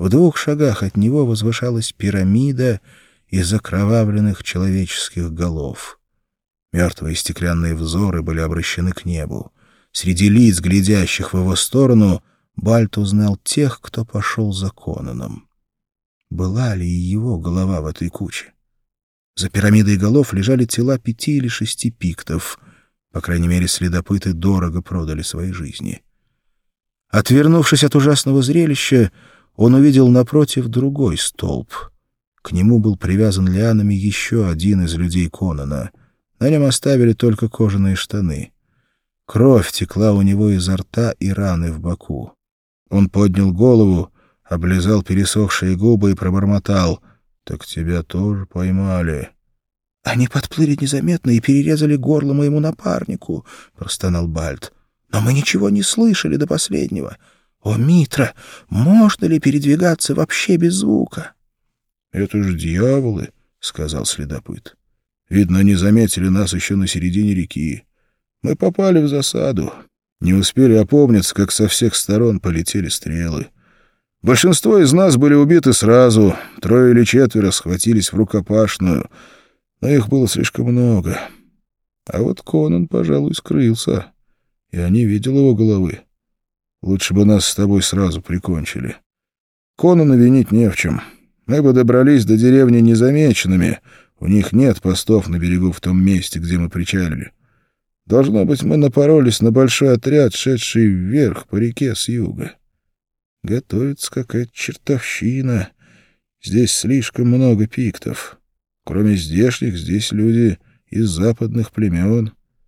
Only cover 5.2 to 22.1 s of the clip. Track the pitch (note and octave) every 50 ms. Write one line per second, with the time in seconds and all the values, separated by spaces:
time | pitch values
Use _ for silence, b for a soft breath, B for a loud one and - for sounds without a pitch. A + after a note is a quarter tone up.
5.2 | E2+ E2+ D#2+ E2 F2 F2 D#2+ D#2 C#2+ C2+ - - - - - _ _ _ _ _
6.2 | _ _ _ _ _ _ _ _ _ _ - E2+ F2+ E2 - - D#2 D#2 D#2 -
7.2 | - - E2 - F2 F2 E2+ E2 E2 E2 E2 D#2 E2 D#2+ D#2+ F#2 G2+ G2 F2 E2+
8.2 | D#2 E2 D#2+ D#2+ D#2+ D#2 D#2+ E2+ E2 - - - F2 F2+ F2+ - - F2 E2+ D#2+
9.2 | D2 - - G#1 G1+ - _ _ _ _ _ _ _ _ - - - F2+ F2+ E2
10.2 | G2 G2+ G2+ A#2 B2 A2+ F#2+ E2+ E2 F2 F#2+ G2+ F#2+ G2 G#2+ G2 F2+ - - -
11.2 | - - - F#2 F#2 F#2 F#2 - - - - B2+ C#3 B2+ B2 A2 G#2 G2 F2 -
12.2 | _ _ _ _ _ _ - - - G#2 A2+ A#2 A2+ G2+ - G#2+ G#2 G2 G2 G#2
13.2 | G#2 G#2 G2+ - - - - D3 D3 C3+ - - - - - - A2+ - - G#2+
14.2 | G2+ - - - A2 G#2 F#2+ F#2 F#2+ F#2+ - _ - - E2 D#2 C#2 C2 A#1+ A#1+
15.2 | B1+ G#1+ G#1+ - _ _ _ _ _ _ _ _ _ _ _ _ _ _ _ _
16.2 | _ - - E2 F#2 F#2 G2 A#2 B2+ A#2 G2+ F#2 F2 F2 F2+ F2 F2+ F2+ G2 G#2+
17.2 | A2+ B2 G#2+ E2 D#2+ F2 E2+ F#2 F#2 F#2+ F#2+ E2 D2+ D#2 D#2 - E2+ E2+ - -
18.2 | G2 E2+ - - - - _ _ _ _ _ _ _ _ _ _ _ _ _ _
19.2 | _ _ - - F#2+ F#2+ - G2+ G2 G#2 G#2+ G#2+ G#2+ G2+ G#2 F#2 G2 G#2 A#2+ D3
20.2 | C3+ - - F#2+ F#2+ A#2 C3+ B2+ B2 A2+ - - A#2+ B2+ C3+ B2 - A#2+ A2+ -
21.2 | - D#3 D3 C#3+ B2+ A#2 - - A2 - - - - A#2+ A2+ - - F2